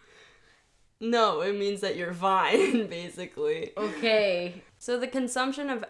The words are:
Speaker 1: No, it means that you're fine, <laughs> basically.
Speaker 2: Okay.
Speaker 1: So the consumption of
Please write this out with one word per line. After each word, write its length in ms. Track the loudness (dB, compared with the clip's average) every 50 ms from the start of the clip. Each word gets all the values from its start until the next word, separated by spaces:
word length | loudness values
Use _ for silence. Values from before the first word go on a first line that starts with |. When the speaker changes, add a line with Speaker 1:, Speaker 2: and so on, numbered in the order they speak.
| -20 -20 -20 -20 -20 -20 -20 _ _ _ _ _ _ _ _ _ _ _ _ _
Speaker 1:
No, 400 | -2 2 4 4 4 4 4 2 0
it 140 | 0 0
means 240 | -2 -2 -2 -2 -2
that 160 | -2 -2 -2
you're 160 | -2 -4 -4 -4
fine, 720 | 0 2 2 4 4 4 4 4 4 4 4 4 2 0
<laughs> 20 | -2
basically. 840 | -6 -8 -10 -10 -10 -10 -12 -10 -6 -4 -2 -2 0 -2 -4 -8 -6
Speaker 2:
Okay. 840 | -6 -6 -6 -4 -2 0 2 4 4 4 2 2 0 -2 -4 -8 -12 -18 -20 _ _
Speaker 1:
So 200 | -6 -4 -2 -2
the 80 | -2 -2
consumption 600 | -2 -2 -2 -2 -2 -2 -2 -2 -2 -4 -4 -4
of 140 | -4 -6 -2